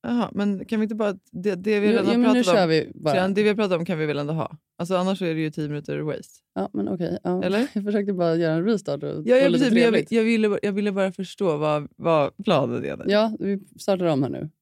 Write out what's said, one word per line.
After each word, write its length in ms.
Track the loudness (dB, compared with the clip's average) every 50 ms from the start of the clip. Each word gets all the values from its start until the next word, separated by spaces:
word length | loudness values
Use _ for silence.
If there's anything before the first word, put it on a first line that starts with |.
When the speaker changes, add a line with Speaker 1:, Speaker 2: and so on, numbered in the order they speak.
| -4
Speaker 1:
Jaha, 260 | -2 -2 0 -2 -2 -2
men 320 | -2 -2 -2 -2 -4 -6
kan 140 | -4 -2 -2
vi 40 | -2
inte 120 | -2 -2
bara... 180 | -2 -2 -2 -2 -6 _ _
Det, 240 | -14 -4 -4 -2 -4
det 240 | -2 -2 0 0 2
vi 80 | 2
Speaker 2:
Jo, 40 | 2 2
Speaker 1:
redan 120 | 2 2 2 2
Speaker 2:
jo, 60 | 4
men 140 | 4 4 4
nu 100 | 4 4
Speaker 1:
pratat 40 | 4 4
om, 20 | 4
Speaker 2:
kör 80 | 4
vi 240 | 4 2 2 0 -2 -10
bara. 180 | -4 -2 0 2
Speaker 1:
sedan, 200 | 2 2 2 2
det 100 | 2 2
vi 60 | 2
har 60 | 2
pratat 220 | 2 0 0 0 -2
om 60 | -2
kan 140 | -4 -2 -2
vi 60 | -2
väl 120 | -2 -2
ändå 160 | -4 -4 -4 -4
ha? 240 | -4 -4 -6 -8 -14 _ _ _
Alltså, 180 | _ -4 -2 0
annars 260 | 0 0 0 -2 -2
är 120 | -2 -4 -2
det 60 | -2
ju 100 | -4 -4
tio 160 | -4 -6 -6
minuter 320 | -6 -6 -8 -6 -6 -6 -6
waste. 400 | -4 -6 -6 -8 -10 -16 _ -20 _ _ _
Speaker 2:
Ja, 140 | -6 -6 -6 -4
men 140 | -4 -4 -4
okej. 280 | -4 -4 -4 -4 -4 -4 _
Ja. 200 | -4 -2 -2 0
Speaker 1:
Eller? 240 | 0 0 0 -2 -2
Speaker 2:
<laughs> 40 | -4
Jag 100 | -6 -4
försökte 300 | -2 -2 -2 -2 -2 -2
bara 220 | 0 0 0 2
göra 180 | 2 0 0 0
en 120 | 0 0
restart 380 | 0 -2 -2 -2 -4 -6 -6 -6
och 60 | -8
Speaker 1:
Ja, 40 | -8 -6 0
Speaker 2:
få 60 | 2
Speaker 1:
ja, 60 | 4
Speaker 2:
lite 160 | 4 6 4
Speaker 1:
precis, 220 | 4 4 4 4 4
men 80 | 4 4
jag 80 | 4 4
Speaker 2:
trevligt. 180 | 2 0 2
Speaker 1:
vill-, 60 | 0
jag 60 | 2 2
ville 260 | 4 2 2 2 2
bara, 100 | 0 0
jag 100 | -2 -2
ville 200 | -2 0 -2 -2
bara 200 | 0 0 -2 -2
förstå 460 | -2 -6 -10 -12 -6 -2 0 0 0
vad, 300 | 0 0 0 0 -2 -4 -8 _
vad 420 | _ 0 2 2 2 2 0 _ -6 0
planen 420 | 2 2 2 2 2 -2 -4 -4
är 120 | -6 -8
där. 80 | -6 -2 0
Speaker 2:
Ja, 220 | 2 2 2 0 -2 -4
vi 200 | -4 -4 -4 -4 -6 _ _ -8
startar 260 | -2 0 0 2 2
om 180 | 0 2 2 0
här 60 | -2
nu. 200 | -4 -6 -8 -10 _ _